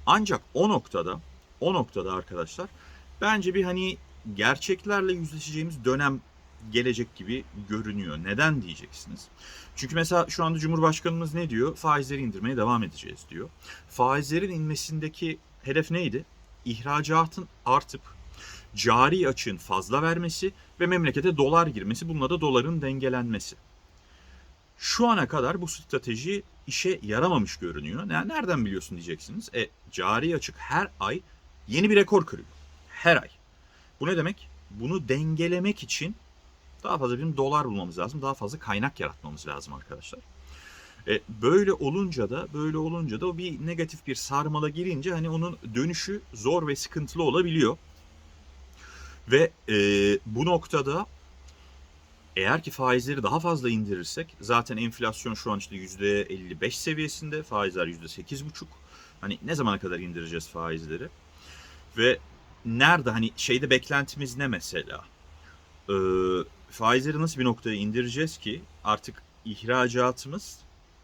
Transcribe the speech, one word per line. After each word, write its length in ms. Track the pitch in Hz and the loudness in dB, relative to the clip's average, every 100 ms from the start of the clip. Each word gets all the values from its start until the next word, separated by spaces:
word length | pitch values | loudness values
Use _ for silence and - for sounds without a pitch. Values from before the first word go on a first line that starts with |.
| - | 4
Ancak 360 | 196 202 143 - | 4 4 -2 -2
o 140 | 139 208 | 2 4
noktada, 520 | 156 - 90 85 156 - - - - | 2 0 -4 -2 -6 -10 -20 -20 -4
o 140 | 160 | 0
noktada 380 | 180 120 98 92 | 0 0 -4 -4
arkadaşlar 560 | 92 - 87 82 - 190 - - - - - | -4 -4 -6 -6 -8 -12 -12 -20 -20 -20 -2
bence 340 | 202 214 180 | 2 2 2
bir 100 | 185 | 0
hani 320 | 180 180 185 - - - 113 101 | 0 0 -2 -6 -14 -16 -10 0
gerçeklerle 760 | 113 139 - 185 208 202 190 | 2 2 0 -2 0 2 2
yüzleşeceğimiz 720 | 180 156 156 147 156 165 147 | 0 -4 -8 -8 -4 -6 -2
dönem 360 | 120 135 143 135 - - - - 110 | 0 2 2 0 -6 -20 -20 -20 -2
gelecek 440 | 113 123 113 117 - | 2 2 0 -4 -8
gibi 280 | 95 127 139 104 101 | -6 -6 -6 -14 -6
görünüyor. 500 | 107 107 104 87 76 | -4 -4 -4 -6 -6
Neden 380 | 92 107 156 143 | -4 2 2 2
diyeceksiniz? 640 | 90 78 - - - - - - - - - - | -2 -10 -14 -18 -16 -16 -16 -20 -20 -20 -16 -10
Çünkü 180 | 131 | -2
mesela 320 | 160 165 175 165 | 0 4 4 2
şu 160 | 165 | 2
anda 140 | 160 165 | 0 2
Cumhurbaşkanımız 760 | 156 165 160 156 170 165 165 | 0 4 4 4 0 -2 -2
ne 160 | 160 160 | -4 -2
diyor? 260 | 113 139 160 | 2 0 0
"Faizleri 440 | 160 147 131 139 | 2 2 0 -4
indirmeye 360 | 123 98 113 127 | -4 -2 -2 2
devam 260 | 110 120 | 2 2
edeceğiz." 380 | 92 - 50 - - | 0 -6 -14 -16 -14
diyor. 180 | 80 131 - - - - | -12 -12 -14 -20 -20 -12
Faizlerin 600 | - 127 143 139 165 196 | 2 4 4 2 -2 -2
inmesindeki 880 | 170 156 147 - 156 156 - 165 - - - | -2 -2 -4 -4 -6 -6 -6 -6 -6 -14 -12
hedef 280 | 131 147 160 | -6 -6 -4
neydi? 340 | 170 160 123 - - - - | -4 -2 -4 -8 -18 -20 -14
İhracatın 840 | 120 110 135 143 147 160 165 185 175 - 120 | -10 -8 -2 -2 2 2 2 -2 -14 -6 2
artıp 340 | 139 - 135 - - - - - - - 101 | 2 2 -12 -18 -20 -20 -18 -18 -18 -14 0
cari 520 | 117 117 139 185 143 | 4 6 6 6 2
açığın 280 | 127 117 92 | 0 -4 -6
fazla 460 | - 95 95 135 | -2 -2 0 2
vermesi 500 | 165 170 170 - 190 - - - | 2 0 -2 -2 -4 -6 -16 -2
ve 60 | 175 | 2
memlekete 500 | 180 156 131 180 151 | 4 4 4 2 4
dolar 300 | 139 165 165 | 6 6 4
girmesi, 420 | 113 95 117 165 | 0 -2 -2 -2
bununla 220 | 156 131 | -2 0
da 100 | 175 | 2
doların 420 | 147 127 143 165 | 4 4 4 0
dengelenmesi. 720 | 139 135 131 127 120 104 - - - - _ - _ - - - - - _ _ | -2 -2 0 0 -2 -4 -6 -14 -20 -20 _ -20 _ -20 -20 -20 -20 -20 _ _
Şu 300 | - - 240 | -4 2 4
ana 200 | 208 160 | 4 2
kadar 320 | 156 127 180 | 0 0 -2
bu 80 | 175 | -6
strateji 720 | - - 135 123 113 156 202 - - - | -10 -4 -4 -2 -4 -4 -6 -8 -18 -8
işe 340 | - 180 185 | -2 -2 -2
yaramamış 540 | 104 110 180 156 95 - | -2 2 4 2 0 -4
görünüyor. 520 | 87 78 76 104 - | -8 -6 -6 -6 -2
Ne-, 200 | 80 - | -2 -2
nereden 360 | 311 202 151 | -2 0 0
biliyorsun 320 | 107 95 - 87 | 0 -4 -8 -12
diyeceksiniz. 540 | 85 78 - 95 - | -8 -10 -10 -12 -8
E, 140 | 123 107 - - | -4 -6 -8 -12
cari 440 | - 92 110 160 156 | -2 0 2 0 -2
açık 180 | - - | -6 -12
her 300 | - 147 196 - | -4 -2 -2 -2
ay 200 | 98 160 - - - - - | -2 -2 -8 -20 -20 -20 -4
yeni 220 | 135 208 | 2 6
bir 60 | 202 | 6
rekor 300 | 196 202 160 | 8 4 4
kırıyor. 220 | - - - - - - | -6 -14 -20 -20 -20 -20
Her 280 | - 170 151 | 0 4 4
ay. 120 | - - - _ _ - - _ | 2 -12 -20 _ _ -20 -20 _
Bu 60 | 147 | 0
ne 100 | 180 | 0
demek? 320 | 160 202 - - - | 0 -4 -14 -20 -18
Bunu 380 | 104 123 185 127 | -8 -4 -4 0
dengelemek 760 | 135 160 156 170 180 196 208 | 0 0 0 2 2 0 -2
için 340 | 123 - 165 - - - - - - - | -6 -6 -6 -10 -16 -20 -20 -20 -20 -12
daha 160 | - 156 | -6 -2
fazla 200 | 127 123 | 0 0
bir 180 | 160 139 | -2 0
dolar 280 | 135 151 | 2 2
bulmamız 340 | 135 101 90 87 | 0 -2 -4 -4
lazım, 240 | 98 147 | -6 -4
daha 120 | 135 | -6
fazla 240 | 135 104 156 | -4 -8 -8
kaynak 420 | 107 101 135 - | -4 -2 -2 -4
yaratmamız 460 | 78 73 76 73 76 | -8 -8 -14 -12 -10
lazım 280 | 71 69 | -10 -10
arkadaşlar. 460 | 67 - 67 - - - - - - - - - - - | -16 -14 -16 -14 -18 -20 -20 -20 -20 -20 -20 -20 -10 -2
E, 120 | 107 - | -2 -2
böyle 440 | 110 120 185 196 | 0 4 6 4
olunca 580 | - 143 180 190 135 101 | 2 0 0 -2 -2 -2
da, 180 | 139 175 | -2 -6
böyle 240 | 147 156 156 | -4 -4 -2
olunca 420 | 160 170 156 110 | -4 -4 -4 -2
da 60 | 180 | -4
o 120 | 170 | -4
bir 280 | 180 147 156 | -8 -6 -6
negatif 400 | 165 160 156 - | -4 -6 -6 -8
bir 80 | |
sarmala 540 | 127 - 139 151 151 151 | -8 0 0 0 0 -2
girince 440 | 151 180 147 175 | -2 -4 -4 -2
hani 180 | 165 160 | -2 -2
onun 280 | 160 175 - 117 | -2 -4 -6 -4
dönüşü 480 | 113 160 165 - 202 - | -2 0 -2 -4 -8 -8
zor 360 | 113 117 170 151 | -4 2 2 2
ve 80 | 139 | -4
sıkıntılı 460 | - 160 143 165 | -4 -6 -4 0
olabiliyor. 540 | 151 151 175 160 117 165 - - - - - - - - - - - - - - - | 2 4 2 4 4 2 -10 -20 -20 -20 -20 -20 -20 -20 -20 -20 -20 -18 -18 -18 4
Ve, 220 | 131 165 - - | 6 6 2 2
e, 60 | 104 101 101 101 101 110 | 4 6 6 6 4 0
bu 180 | 110 | 0
noktada 640 | 165 170 - 151 135 165 208 - - - - - - - - - - - - 92 | 2 2 2 0 0 -2 -6 -12 -20 -20 -20 -20 -20 -20 -20 -20 -20 -20 -8 0
eğer 260 | 95 156 | 2 0
ki 80 | 160 | -2
faizleri 520 | - 131 123 123 139 | -2 2 2 2 -2
daha 180 | 101 156 | 2 2
fazla 300 | 170 156 123 | 2 0 2
indirirsek, 640 | 110 104 92 85 - 165 - | 0 0 -4 -4 -8 -10 -10
zaten 360 | 107 120 117 113 | 2 2 2 -4
enflasyon 580 | 117 - 113 110 120 | -4 -2 -2 -2 -6
şu 180 | 107 117 | -6 -4
an 60 | 101 | -4
işte 180 | - 98 | -4 -12
yüzde 460 | 92 90 101 101 | -12 -2 2 2
elli 380 | 95 95 90 82 | 0 -6 -10 -4
beş 180 | 110 - | -4 -2
seviyesinde, 640 | 165 156 151 - 151 151 | -4 -2 -4 -6 -8 -8
faizler 440 | 151 107 98 90 85 | -4 0 0 0 -2
yüzde 220 | 85 82 | -4 -12
sekiz 380 | - 90 139 147 | -14 -10 -10 -10
buçuk. 220 | - 160 - - - - - | -12 -16 -18 -20 -20 -20 -10
Hani 180 | 98 - | -8 -6
ne 120 | 139 | -4
zamana 240 | 160 117 98 | 0 2 0
kadar 200 | 92 87 | -2 -6
indireceğiz 500 | 90 85 82 82 - | -6 -8 -6 -8 -8
faizleri? 600 | 85 82 80 78 85 147 - - - - - - - - 110 | -8 -6 -6 -6 -8 -10 -16 -20 -20 -20 -20 -20 -20 -10 2
Ve 220 | 120 - - - - - | 4 4 -2 -20 -20 -12
nerede 460 | 117 117 147 175 120 | -6 4 6 6 2
hani 220 | 113 110 - | 0 -2 -2
şeyde 340 | - 127 135 | 0 2 4
beklentimiz 640 | 127 - 143 139 143 135 123 | 2 2 -2 -2 -6 -8 -4
ne 120 | 139 | -2
mesela? 560 | 95 - 87 - - - - - - - - - - - | -2 -4 -6 -6 -12 -14 -20 -20 -20 -20 -20 -20 -16 -2
Ee, 60 | 98 95 92 92 90 82 - - | 0 2 2 2 0 -2 -12 -20
faizleri 500 | - 113 127 143 151 | -2 2 4 2 0
nasıl 200 | 160 135 | -2 2
bir 40 | |
noktaya 320 | 127 113 117 104 | 0 0 -2 -2
indireceğiz 640 | 104 117 123 131 156 - | 0 0 -2 -2 -4 -4
ki 240 | 107 147 - - | -8 -8 -12 -6
artık 380 | 107 107 - - - - | -2 -2 -4 -16 -20 -16
ihracatımız 1120 | 113 101 113 127 123 123 123 123 135 180 - - - - _ _ | -12 -8 0 2 4 4 2 0 -8 -12 -12 -18 -20 -20 _ _